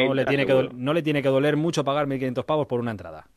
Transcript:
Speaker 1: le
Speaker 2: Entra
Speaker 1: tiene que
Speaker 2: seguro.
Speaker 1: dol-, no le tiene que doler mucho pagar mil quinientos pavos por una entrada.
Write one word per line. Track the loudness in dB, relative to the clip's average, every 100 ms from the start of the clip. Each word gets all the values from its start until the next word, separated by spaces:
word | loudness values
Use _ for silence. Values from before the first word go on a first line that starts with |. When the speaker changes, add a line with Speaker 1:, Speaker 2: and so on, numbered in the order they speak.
| 2
Speaker 1:
le | 2
Speaker 2:
Entra | 2
Speaker 1:
tiene | 2 2
que |
Speaker 2:
seguro. | 2 2
Speaker 1:
dol-, | -4
no | -2
le | 0
tiene | 0 0
que | 2
doler | 2 2 2
mucho | 0 0
pagar | 0 0 -2
mil | -2
quinientos | -4 -4 -2
pavos | 0 0
por | -2
una | -2
entrada. | -6 -10 -16 -18